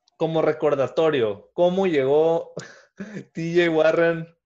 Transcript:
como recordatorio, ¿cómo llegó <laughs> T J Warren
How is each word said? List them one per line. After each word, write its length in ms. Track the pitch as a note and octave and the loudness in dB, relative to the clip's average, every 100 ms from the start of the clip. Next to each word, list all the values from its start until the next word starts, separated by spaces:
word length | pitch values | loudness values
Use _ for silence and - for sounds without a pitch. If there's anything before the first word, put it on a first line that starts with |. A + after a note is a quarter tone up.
| _ _ | _ _
como 240 | D#3+ D#3+ | -2 0
recordatorio, 1080 | D3+ - D3+ C#3 B2 - D#3+ C#3+ A2 G2 - | 0 0 0 0 -2 0 0 2 -2 -4 -10
¿cómo 320 | - F3 F#3 F#3+ | -2 0 2 0
llegó 640 | D3 C3 D3 D#3+ E3 - - | 0 2 2 2 0 -4 -14
<laughs> 760 | - - _ - G#3 G3 - | -18 -20 _ -18 -16 -16 -14
T 220 | E3 E3 | -10 -2
J 160 | F3 E3+ | 0 2
Warren 580 | D#3+ D#3 E3 E3+ E3 E3 _ | 2 2 2 0 0 -8 _